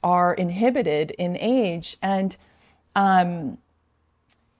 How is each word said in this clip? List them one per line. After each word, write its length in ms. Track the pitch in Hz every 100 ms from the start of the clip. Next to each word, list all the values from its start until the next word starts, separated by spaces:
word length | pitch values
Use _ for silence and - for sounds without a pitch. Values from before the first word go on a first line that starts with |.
are 280 | 175 180 175
inhibited 760 | 175 175 185 240 254 165 147 156
in 240 | - 175 180
age, 560 | 214 262 202 170 - -
and, 360 | 190 196 190 - _ _ _ _ _
um, 640 | 196 196 185 180 175 139 - _ _ _ _ _ _ _ _ _ _